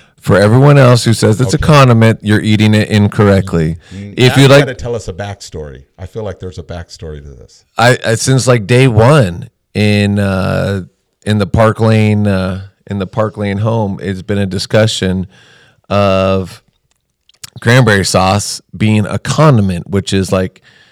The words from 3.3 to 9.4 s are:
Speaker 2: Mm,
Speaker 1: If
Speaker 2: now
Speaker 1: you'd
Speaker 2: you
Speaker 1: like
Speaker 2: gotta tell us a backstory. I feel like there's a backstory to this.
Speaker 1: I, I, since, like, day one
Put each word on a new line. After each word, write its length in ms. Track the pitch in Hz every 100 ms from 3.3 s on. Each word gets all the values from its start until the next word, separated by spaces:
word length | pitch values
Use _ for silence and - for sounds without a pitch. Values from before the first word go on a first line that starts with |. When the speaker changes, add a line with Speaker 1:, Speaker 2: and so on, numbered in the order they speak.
| 98 92 85 80 80 _
Speaker 2:
Mm, 240 | 95 101 101
Speaker 1:
If 120 | 123 131
Speaker 2:
now 0 |
Speaker 1:
you'd 60 |
Speaker 2:
you 60 | 139
Speaker 1:
like 140 | 139
Speaker 2:
gotta 120 | 135
tell 220 | 123 123 117
us 120 | -
a 60 |
backstory. 720 | 90 101 98 - 80 76 65 71 -
I 80 | 90
feel 160 | 110
like 160 | 104 90
there's 180 | 92 90
a 60 |
backstory 580 | 82 87 82 - 80 76
to 80 | 71
this. 340 | 64 50 _ _ -
Speaker 1:
I, 220 | 123 123
I, 120 | 104 113
since, 320 | 131 131 117
like, 180 | 120 95
day 220 | 120 135
one 640 | 117 117 151 98 85